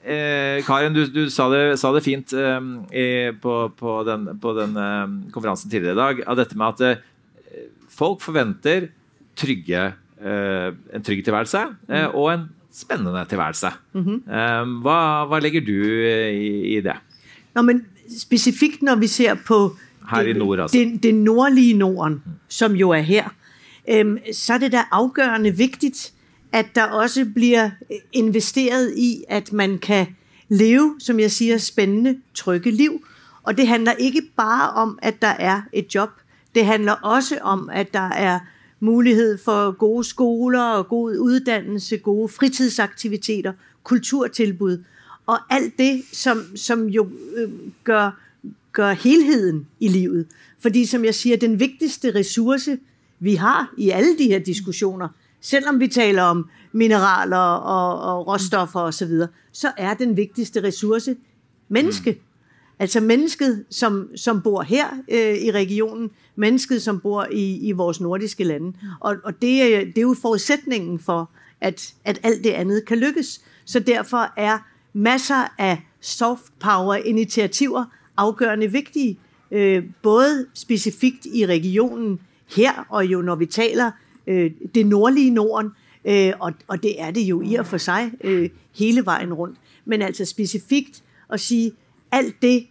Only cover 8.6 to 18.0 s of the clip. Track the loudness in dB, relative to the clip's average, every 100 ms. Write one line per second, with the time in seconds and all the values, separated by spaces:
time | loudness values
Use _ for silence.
8.6 | 0 0 -2 _ _ _ _ -8 -4 -4
9.6 | -2 -2 -2 -6 _ _ -6 -4 -2 -2
10.6 | -4 -8 -14 -12 -6 -4 0 0 0 -2
11.6 | -4 -10 -6 -4 -2 0 0 -2 -6 -16
12.6 | _ -20 -8 -6 -4 -4 -4 -2 -2 -2
13.6 | -6 -6 _ -4 -4 -4 -6 -2 -2 -2
14.6 | -4 -4 0 2 2 0 0 0 0 -2
15.6 | 0 0 0 2 2 2 0 -2 -2 -4
16.6 | -2 -2 -2 -6 _ _ -20 -20 _ 2
17.6 | 4 2 -2 _